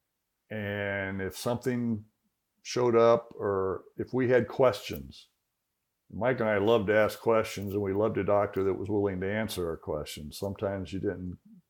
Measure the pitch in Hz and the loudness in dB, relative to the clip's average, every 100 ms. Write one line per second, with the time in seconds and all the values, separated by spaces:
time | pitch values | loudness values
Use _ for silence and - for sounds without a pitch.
0 | _ _ _ _ - 110 101 101 101 98 | _ _ _ _ -12 -8 -4 -4 -2 -2
1 | 95 98 95 - 123 120 131 123 117 107 | -4 -4 -6 -4 -4 -2 -2 -2 -2 -4
2 | 107 _ _ _ _ _ - 123 123 113 | -8 _ _ _ _ _ -8 0 4 6
3 | 117 117 - - 104 98 95 87 - - | 6 6 2 -6 -2 0 0 -4 -8 -10
4 | 107 127 123 127 117 - 127 101 - 87 | -4 -2 4 4 2 4 2 2 -6 -10
5 | 69 - - _ _ _ _ _ _ _ | -12 -18 -20 _ _ _ _ _ _ _
6 | _ 92 117 127 110 101 104 117 98 107 | _ -4 -2 0 2 2 6 4 6 4
7 | 104 - 117 110 110 - 101 101 98 95 | 4 0 2 2 2 -4 -4 -2 -2 0
8 | 110 104 98 101 101 98 95 90 98 104 | 0 0 2 2 2 0 0 0 -2 0
9 | 101 92 95 107 110 - 85 80 - 76 | 0 -2 -4 -4 -4 -4 -4 -6 -6 -6
10 | 73 - 73 - 98 95 101 98 85 95 | -6 -10 -12 -8 -8 -4 -4 -4 -6 -4
11 | 101 90 90 90 _ 202 | -4 -4 -8 -12 _ -20